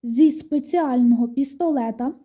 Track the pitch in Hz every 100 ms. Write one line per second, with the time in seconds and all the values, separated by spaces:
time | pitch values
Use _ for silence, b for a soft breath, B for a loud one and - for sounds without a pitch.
0 | 240 233 311 311 - 294 - 359 302 247
1 | 240 233 233 269 277 - 349 285 226 226
2 | 247 330